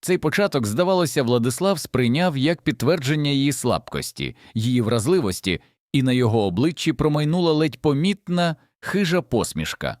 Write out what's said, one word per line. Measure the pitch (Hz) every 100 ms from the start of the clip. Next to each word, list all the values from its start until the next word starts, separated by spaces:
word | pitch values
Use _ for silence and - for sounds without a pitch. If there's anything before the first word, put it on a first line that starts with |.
Цей | - 180
початок, | 156 139 190 147 107
здавалося, | 110 180 185 165 -
Владислав | 120 120 120 - 190 185
сприйняв | - 127 120 135 180 139
як | 135 170
підтвердження | - - 120 175 131 156 147
її | 139 139
слабкості, | 131 127 87 - 73 65 - 67 - -
її | 113 113 123
вразливості, | 110 117 110 185 110 90 - 85 _ _ _
і | 139
на | 131
його | 127 120 113 101
обличчі | 87 151 - 160
промайнула | 151 151 151 151 170 170
ледь | 151 156 117
помітна | 151 139 180 202 - 175 170 156 _ _
хижа | - 190 185 180
посмішка. | - 117 87 - 76 - 69 -